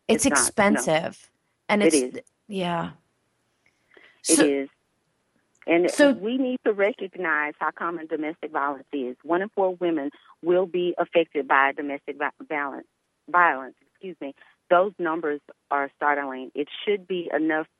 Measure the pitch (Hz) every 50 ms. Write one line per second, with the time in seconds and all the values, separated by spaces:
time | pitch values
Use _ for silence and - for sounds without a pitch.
0 | _ - 220 226 - 277 294 269 - - - - 202 202 214 - - 180 156 160
1 | 170 - - - - _ _ _ _ _ _ _ _ - 214 208 - 165 156 143
2 | 127 127 - - - _ _ _ _ - 208 190 180 175 170 170 170 170 156 _
3 | _ _ _ _ _ _ _ _ _ _ _ _ _ _ _ _ _ _ _ -
4 | - - _ _ - - 330 - - - 139 139 139 139 _ _ _ _ _ _
5 | _ _ _ _ _ _ _ _ _ _ _ _ - - 165 170 180 143 - -
6 | 294 285 269 170 180 226 247 262 269 254 254 - - 247 214 196 196 208 262 -
7 | 202 185 - 180 185 165 156 151 151 151 151 - 175 156 160 - 202 170 175 165
8 | 156 160 165 151 151 151 170 - - 151 156 147 139 143 143 131 139 - - 143
9 | 127 123 127 _ - 143 170 180 196 220 - 208 190 185 185 175 180 170 165 151
10 | 139 147 - - _ _ - _ - 165 175 180 190 175 160 180 175 175 170 -
11 | 175 - - 175 165 - - 147 135 139 151 139 135 139 139 - 147 143 139 139
12 | - - 135 139 147 135 - - 139 - 160 147 143 139 127 131 - _ _ _
13 | _ _ _ _ _ - 160 175 175 165 143 131 135 127 - _ _ _ _ _
14 | - 190 165 - 147 139 139 _ - _ _ _ _ - 180 175 185 208 185 -
15 | 175 160 160 170 165 151 147 143 _ - - _ _ - 139 143 139 139 _ -
16 | 151 147 147 143 143 135 131 131 131 123 - 135 147 - - - - 214 202 202
17 | 180 - 190 180 165 - - 160 156 160 156 156 160 _ _ _